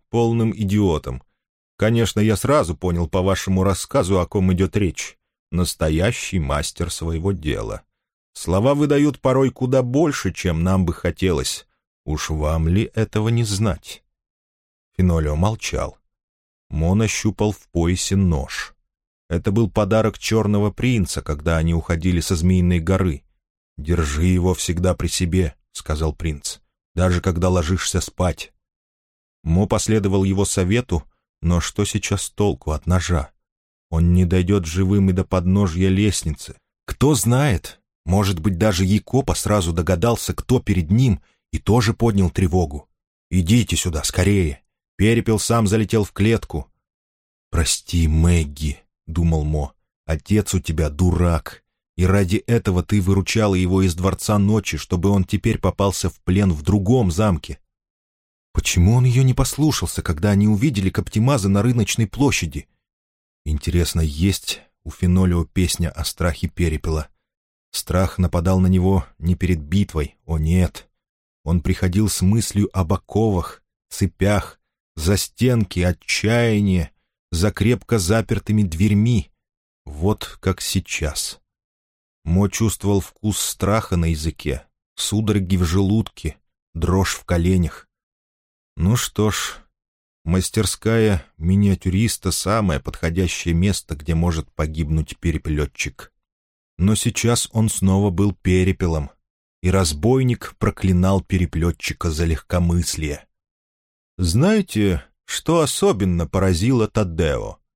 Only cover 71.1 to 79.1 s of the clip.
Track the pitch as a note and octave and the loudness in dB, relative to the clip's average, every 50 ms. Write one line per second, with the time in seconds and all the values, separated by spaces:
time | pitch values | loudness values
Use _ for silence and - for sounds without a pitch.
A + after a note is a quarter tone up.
71.1 | _ _ _ _ _ _ - D2 E2+ F2+ D#2 - F#2 - - F#2+ F2 G2+ G#2+ G2+ | _ _ _ _ _ _ -4 0 0 0 2 0 -2 0 0 0 0 2 0 0
72.1 | - - F#2 F#2 G#2 A#2 G#2+ - - G2+ G2+ F#2+ - F#2+ F#2 D#2+ G2+ F2+ _ - | 0 0 2 2 2 2 0 -2 0 -2 -2 0 0 -2 -2 -2 -2 -4 _ -4
73.1 | - G2+ A2+ A2+ G2+ F2+ E2 - - - _ _ _ _ _ - - - G2+ F#2 | -2 0 0 2 0 0 -2 -4 -8 -16 _ _ _ _ _ -14 -6 -4 -4 -2
74.1 | - - F#2 G2 G#2 G2+ - - - _ _ _ _ _ _ _ - - D2+ E2+ | -2 0 0 0 2 0 -2 -4 -12 _ _ _ _ _ _ _ -12 -6 -2 0
75.1 | G#2 F#2+ - - _ - A#2+ B2+ B2 A#2 G#2+ - - F2+ F2 F2+ F2+ - _ - | 0 0 -2 -4 _ 0 0 2 2 2 0 -2 0 0 0 0 0 -2 _ -6
76.1 | - - - G#2 A#2 A#2+ A#2+ A#2 A2 G#2 G2+ G2+ F#2 F2+ E2 D2 _ _ _ _ | -6 -2 -2 0 0 2 2 2 2 2 2 2 2 0 0 -2 _ _ _ _
77.1 | _ _ _ - - E2 E2+ E2+ - - G2 G#2+ B2 A#2 - - A#2 A2+ F#2 E2 | _ _ _ -6 -4 0 0 0 0 0 2 2 0 0 -2 -2 -2 -2 0 2
78.1 | G#2+ A2+ A2 - - A2 - - G#2+ G#2+ G#2 F2+ D#2 D#2 G2 G#2+ G#2 G2+ G#2+ A#2 | 0 0 0 -2 -4 -4 -2 -2 0 0 0 0 0 0 2 2 4 4 2 2